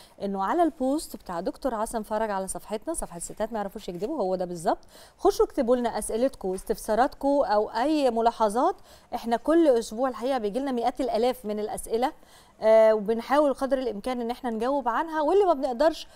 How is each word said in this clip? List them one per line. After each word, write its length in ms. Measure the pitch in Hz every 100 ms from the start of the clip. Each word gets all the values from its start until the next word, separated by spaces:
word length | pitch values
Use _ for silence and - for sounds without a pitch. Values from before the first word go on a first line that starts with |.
| - -
إنه 220 | 202 196
على 180 | 196 311
البوست 540 | 330 - 262 294 - -
بتاع 240 | - 170
دكتور 340 | 190 - -
عاصم 280 | 220 226 233
فرج 280 | 208 214 220
على 180 | 196 190
صفحتنا، 460 | 170 - 214 -
صفحة 240 | 330 190 170
ستات 340 | - 160 220
ما 60 | 226
يعرفوش 300 | 196 220 196
يكذبوا، 300 | 175 214 311
هو 160 | 190
ده 100 | 185
بالظبط. 400 | 180 175 180 339 - - - _
خشوا 280 | - - 440
اكتبوا 300 | - 233 254
لنا 220 | 233 208
أسئلتكم 500 | 208 220 262 - 190
واستفساراتكم 800 | 185 - 214 - 214 269 - 277
أو 420 | 285 185 208 214
أي 400 | 220 277 311 262
ملاحظات. 680 | 226 226 - 220 220 330 392 - - _
إحنا 220 | - 226 233
كل 320 | - 330 311
أسبوع 400 | 233 220 220 262
الحقيقة 300 | 220 247 269
بيجي 200 | 208 208
لنا 140 | 277
مئات 280 | 240 240 -
الآلاف 440 | 262 208 247 247
من 160 | 208 214
الأسئلة، 520 | 208 190 - 226 262 - - - - -
آه، 340 | 220 220 220
وبنحاول 600 | 220 202 226 - 285 294
قدر 240 | 247 269 262
الإمكان 420 | 254 208 254 247
إن 100 | 233
إحنا 200 | 240 247
نجاوب 380 | 220 240 285 240
عنها، 320 | 233 320 311
واللي 240 | 302 392
ما 80 | 381
بنقدرش 540 | 294 269 240 311 311 -